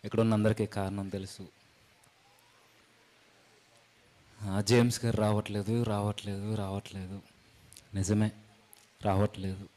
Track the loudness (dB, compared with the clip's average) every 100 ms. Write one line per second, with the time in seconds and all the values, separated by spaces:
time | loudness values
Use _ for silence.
0 | -2 2 4 4 4 2 -2 -2 -4 -4
1 | -6 -8 -8 -12 -18 _ _ _ _ _
2 | _ _ _ _ _ _ _ _ _ _
3 | _ _ _ _ _ _ _ _ _ _
4 | _ _ _ -12 -2 -2 4 6 6 2
5 | -2 2 2 2 0 -4 -2 0 0 0
6 | -2 -4 -6 -6 -4 -4 -4 -6 -8 -12
7 | -10 -12 -16 _ _ -20 -20 -20 -8 -4
8 | 0 2 2 -2 -20 -20 _ -20 _ _
9 | 2 4 2 0 -8 -8 -12